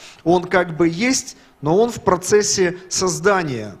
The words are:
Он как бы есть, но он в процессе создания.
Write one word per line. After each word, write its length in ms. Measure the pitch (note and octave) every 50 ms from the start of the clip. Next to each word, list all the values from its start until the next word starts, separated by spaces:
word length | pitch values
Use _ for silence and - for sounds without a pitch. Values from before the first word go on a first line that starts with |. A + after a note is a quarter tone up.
| - - - - -
Он 200 | D#3+ F3 F3+ F3
как 320 | F3+ F#3+ F#3 F3+ F3 D#3+
бы 120 | D3+ F3 E3+
есть, 480 | E3 E3+ A#3 B3+ C4+ B3+ - - - - - _ _ _ C#3
но 160 | D3 E3+ G3+
он 120 | A#3 A#3+
в 120 | A3+ - -
процессе 760 | - F#3 F3 - - G#3 G#3 G3+ - - G3+ F#3 F3 F3 F3+ - -
создания. 880 | - - F#3+ F3+ D#3 D3+ E3 G#3 G3+ F#3 E3+ D3 B2+ A2+ G#2+ G#2 F2+ -